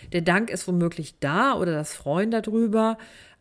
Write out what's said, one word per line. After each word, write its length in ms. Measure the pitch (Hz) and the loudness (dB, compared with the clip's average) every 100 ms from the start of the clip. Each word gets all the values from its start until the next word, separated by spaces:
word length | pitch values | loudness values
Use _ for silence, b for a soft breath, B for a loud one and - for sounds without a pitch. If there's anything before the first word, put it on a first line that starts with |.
| B | B
der 100 | 175 | -2
Dank 280 | 170 185 233 | 2 2 2
ist 160 | 185 - | -4 -2
womöglich 520 | 175 170 165 147 - | 2 2 -2 -10 -6
da 340 | 139 170 269 | -2 2 2
oder 180 | 233 175 | 2 0
das 220 | 151 156 | -2 -4
Freuen 360 | - 139 160 220 | -6 -2 0 0
darüber, 680 | 226 220 226 226 220 220 226 B B B B | 0 0 0 2 2 2 0 B B B B